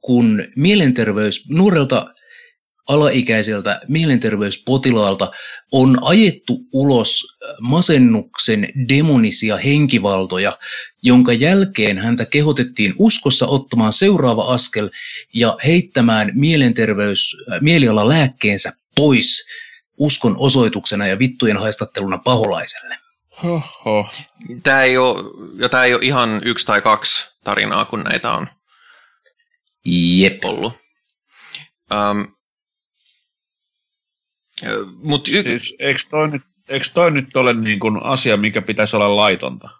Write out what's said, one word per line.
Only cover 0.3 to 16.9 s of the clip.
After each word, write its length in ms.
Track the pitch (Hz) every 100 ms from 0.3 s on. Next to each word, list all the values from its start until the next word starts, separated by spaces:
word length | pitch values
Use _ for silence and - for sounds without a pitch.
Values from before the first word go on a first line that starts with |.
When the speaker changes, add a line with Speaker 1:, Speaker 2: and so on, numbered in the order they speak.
| 107 - -
Speaker 1:
mielenterveys-, 880 | 165 208 147 123 110 101 107 95 -
nuorelta 680 | 156 196 170 135 131 - _ _ - - _ _ _ -
alaikäiseltä 920 | 147 147 131 123 113 107 107 98 101 -
mielenterveyspotilaalta 1400 | 151 165 123 113 104 104 - - 131 135 117 101 98 95 - - - _
on 260 | 135 131 127
ajettu 560 | 135 185 214 143 - 123 -
ulos, 520 | 131 139 123 110 - - _
äh, 100 | - -
masennuksen 1080 | 117 156 180 151 123 110 - - - 110 101 139 123
demonisia 680 | 135 156 135 110 - 110 98
henkivaltoja, 1000 | 101 147 143 113 98 98 95 92 98 - - - - _
jonka 300 | 123 123 123
jälkeen 680 | 117 143 190 190 196 104 98
häntä 260 | 110 120 113
kehotettiin 680 | 147 147 143 123 - 104 92
uskossa 480 | 220 - 139 - -
ottamaan 460 | 139 - 117 110
seuraava 520 | 107 196 190 131 113 117
askel 360 | 123 - 110 104 - - - -
ja 220 | 113 117 - 139
heittämään 680 | 170 - - 117 110 104
mielenterveys-, 1000 | 98 147 160 127 113 110